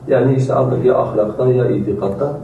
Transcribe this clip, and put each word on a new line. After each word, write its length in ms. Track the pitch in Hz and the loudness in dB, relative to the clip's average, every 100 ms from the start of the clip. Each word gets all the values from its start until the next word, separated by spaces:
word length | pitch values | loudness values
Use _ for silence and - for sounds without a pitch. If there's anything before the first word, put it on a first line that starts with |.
| - | -2
Yani 260 | - 131 | 2 2
işte 200 | 131 127 | 2 0
artık 300 | 127 127 127 | 0 0 2
ya 140 | - - | 2 2
ahlakta 480 | - 107 107 - 127 | 0 0 -2 0 0
ya 220 | 123 117 | 2 2
itikatta 600 | 104 104 98 98 98 143 - | 0 -2 -4 -4 -4 -4 -4